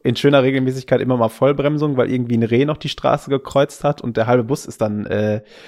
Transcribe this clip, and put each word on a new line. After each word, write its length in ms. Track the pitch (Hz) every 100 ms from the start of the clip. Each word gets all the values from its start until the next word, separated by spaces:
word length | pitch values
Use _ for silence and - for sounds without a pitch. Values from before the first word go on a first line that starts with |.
in 120 | - 120
schöner 260 | 143 143
Regelmäßigkeit 580 | 131 135 131 131 - 127
immer 180 | 120 123
mal 120 | 110
Vollbremsung, 680 | - 135 143 143 151 151 127
weil 140 | -
irgendwie 240 | 127 120 117
ein 40 |
Reh 220 | 113 117 143
noch 120 | 151
die 120 | 139
Straße 400 | - 131 143 -
gekreuzt 540 | 139 - 139 147 -
hat 180 | 147 143
und 160 | 123 113
der 80 | 113
halbe 180 | 123
Bus 220 | 113 147 -
ist 160 | -
dann, 240 | 107 104 -
äh, 380 | 101 107 107 - -